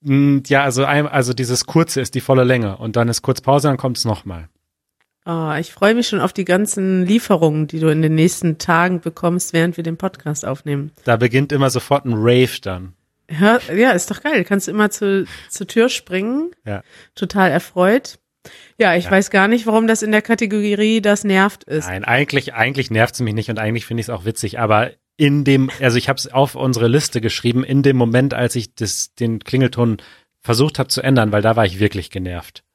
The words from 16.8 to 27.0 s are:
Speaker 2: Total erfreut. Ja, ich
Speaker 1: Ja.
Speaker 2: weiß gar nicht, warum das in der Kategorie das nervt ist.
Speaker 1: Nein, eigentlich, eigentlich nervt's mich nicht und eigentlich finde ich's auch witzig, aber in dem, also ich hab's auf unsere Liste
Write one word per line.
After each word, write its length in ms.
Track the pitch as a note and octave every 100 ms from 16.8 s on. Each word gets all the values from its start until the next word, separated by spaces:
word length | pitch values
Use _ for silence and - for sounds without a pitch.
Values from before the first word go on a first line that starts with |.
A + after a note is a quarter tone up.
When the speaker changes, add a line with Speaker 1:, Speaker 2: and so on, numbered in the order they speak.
| - - -
Speaker 2:
Total 380 | - F#3 G3+ F#3
erfreut. 680 | D3 - F3+ F#3 A#3+ - - _ _ - - - _
Ja, 160 | G#3 F3
ich 100 | F3
Speaker 1:
Ja. 60 |
Speaker 2:
weiß 180 | G3 G3
gar 180 | G3+ G3
nicht, 200 | A#3+ A3+
warum 180 | A3 A3
das 160 | A3
in 100 | G#3+
der 120 | G#3+
Kategorie 760 | G#3+ A#3 A3 G#3 G#3 G3+ G#3+ A3
das 220 | G#3 G3+ G#3
nervt 380 | F#3+ G3 - -
ist. 220 | D3+ F#2
Speaker 1:
Nein, 180 | F#2 G#2
eigentlich, 480 | B2 C#3+ C#3 - A2+
eigentlich 340 | A#2 C3+ -
nervt's 300 | A2 A#2 -
mich 160 | A#2+ G#2+
nicht 140 | A2
und 80 | A2
eigentlich 260 | A2 A#2 -
finde 160 | A#2
ich's 80 | A2+
auch 160 | A2 F#2
witzig, 320 | A2 G#2+ A#2
aber 340 | A2+ G#2+ B2 - _ _
in 260 | D3 C#3+
dem, 260 | C#3 C3+ C3+ -
also 160 | C3+ A#2+
ich 100 | B2+
hab's 160 | C3 -
auf 280 | B2+ C#3+ C3
unsere 320 | C3 A#2 A#2
Liste 320 | C3+